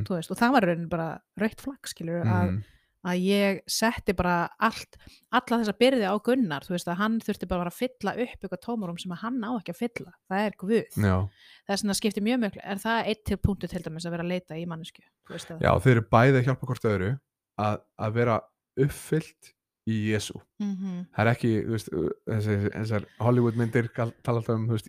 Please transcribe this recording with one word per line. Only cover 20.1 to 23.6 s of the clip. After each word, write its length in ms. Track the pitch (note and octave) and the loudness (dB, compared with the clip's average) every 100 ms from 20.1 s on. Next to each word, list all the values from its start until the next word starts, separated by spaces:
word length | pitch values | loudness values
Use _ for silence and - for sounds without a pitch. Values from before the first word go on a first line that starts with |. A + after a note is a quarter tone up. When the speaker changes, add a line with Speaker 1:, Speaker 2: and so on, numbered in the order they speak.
| G#2+ - - - - | 0 -2 -10 -16 -10
Speaker 1:
Mhm. 480 | G3+ F#3+ F#3+ F3+ F3+ | -6 -6 -6 -8 -6
Speaker 2:
Það 140 | - A2 | 0 2
er 80 | |
ekki, 180 | A#2+ B2 A2 | 4 2 0
þú 120 | - A2 | 0 -4
veist, 120 | - E2+ D#2+ - | -4 -2 -2 -4
þessi, 320 | - A2 G#2 G#2 G2+ | -4 -2 0 0 0
þessar 320 | - A2 G#2+ G2 _ | -2 -2 -4 -4 _
Hollywood 340 | A2 B2 A#2+ | 2 4 4
myndir 380 | A2+ | 2